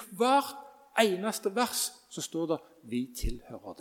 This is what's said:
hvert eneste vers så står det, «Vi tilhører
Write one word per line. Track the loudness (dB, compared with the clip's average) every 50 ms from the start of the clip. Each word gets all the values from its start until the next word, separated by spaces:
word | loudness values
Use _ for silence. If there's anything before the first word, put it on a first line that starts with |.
| -10 -10 -2
hvert | 0 4 6 6 4 4 2 -8 -12 -16 -18 -20 -20 -20 -4 4 4
eneste | 6 6 4 2 0 -2 -4 -2 -4 -2 0
vers | 2 0 0 0 -2 -4 -4 -6 -12 -20 _
så | -10 -10 -10
står | -6 -4 -4 0
det, | 0 -2 -2 -4 -12 -20 -20 -10
«Vi | -4 -2 -2 -2 -2 -6 -2
tilhører | -2 -2 -2 -2 -8 -14 -16 -14 -12 -14 -14 -12